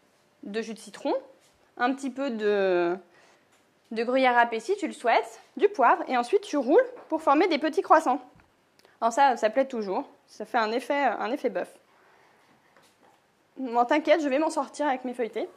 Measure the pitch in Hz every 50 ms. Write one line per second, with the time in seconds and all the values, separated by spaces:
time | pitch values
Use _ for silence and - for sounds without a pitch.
0 | _ _ _ _ _ _ _ _ - 202 202 226 220 214 220 - - - - -
1 | - 277 349 539 - - - _ _ _ _ _ _ _ _ - 247 247 269 262
2 | - 269 240 262 277 277 233 220 214 208 208 202 196 190 180 175 175 170 175 190
3 | - _ _ _ _ _ _ _ _ _ _ _ _ _ _ _ _ - 233 220
4 | 233 226 247 269 262 254 240 240 240 233 233 226 220 - 381 403 - 269 220 -
5 | - 233 233 349 453 - - - - _ - 247 294 403 - - 247 240 339 359
6 | 311 - 262 247 240 247 - 403 - - - 294 254 233 311 453 523 494 - -
7 | - - 311 311 - - 269 294 370 381 320 269 302 311 285 403 359 - 349 311
8 | 311 285 247 285 - - _ _ _ _ _ _ _ _ _ _ _ _ _ -
9 | - 226 226 277 277 277 240 226 - 214 220 262 269 269 262 226 214 196 185 233
10 | 285 - - _ _ _ - - 214 - - 247 220 214 220 247 254 - 294 285
11 | 285 247 202 - - 208 240 294 - 254 190 175 - - - - _ _ _ _
12 | _ _ _ _ _ _ _ _ _ _ _ _ _ _ _ _ _ _ _ _
13 | _ _ _ _ _ _ _ _ _ _ _ - 262 247 226 240 240 240 302 311
14 | 311 - 294 359 302 285 254 285 320 320 311 311 269 - - - 294 294 262 262
15 | - 254 247 - 247 220 - 220 311 370 -